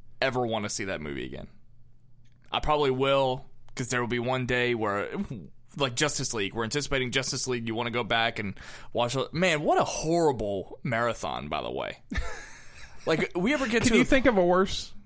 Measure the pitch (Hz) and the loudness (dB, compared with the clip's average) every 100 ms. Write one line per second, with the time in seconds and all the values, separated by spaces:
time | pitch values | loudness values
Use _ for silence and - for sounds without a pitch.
0 | - - 135 123 120 110 101 - 98 85 | -14 -2 0 0 0 0 -2 -4 -4 -4
1 | 76 69 64 62 - - - - - - | -6 -6 -8 -8 -12 -16 -20 -20 -20 -20
2 | - - - - - 113 - 151 143 131 | -20 -20 -20 -20 -6 -4 0 2 2 2
3 | 135 139 135 131 - - - - 123 123 | 4 4 4 0 -8 -16 -12 -8 -2 0
4 | 120 120 117 131 123 123 123 120 107 101 | 0 0 0 -2 0 2 2 2 0 0
5 | 90 143 202 113 76 - - - 135 120 | -2 -4 -6 -8 -12 -18 -12 -2 -2 2
6 | 151 - 131 117 98 107 110 147 139 135 | 0 0 -2 -2 -2 -2 -2 -2 0 0
7 | 127 135 127 131 - 123 113 110 120 113 | 0 0 0 -2 -2 -2 -2 -2 -2 -2
8 | 107 117 113 117 104 - - - - 113 | 0 2 2 0 -6 -8 -12 -14 -6 -2
9 | 120 131 120 147 185 151 160 370 143 - | 0 0 -2 2 2 2 2 2 2 -2
10 | 156 170 160 120 107 98 85 - - 117 | 0 4 4 2 0 -2 -6 -8 -2 0
11 | 120 110 80 62 71 76 60 64 53 - | 0 0 -4 -6 -4 -4 -4 -4 -6 -8
12 | - - - - - - - - - - | -6 -2 -2 -4 -10 -16 -16 -16 -16 -8
13 | - 160 180 175 190 294 262 233 247 233 | 0 0 0 0 2 2 2 4 6 6
14 | 254 277 262 208 175 180 190 - - - | 6 6 6 6 6 4 4 0 -6 -12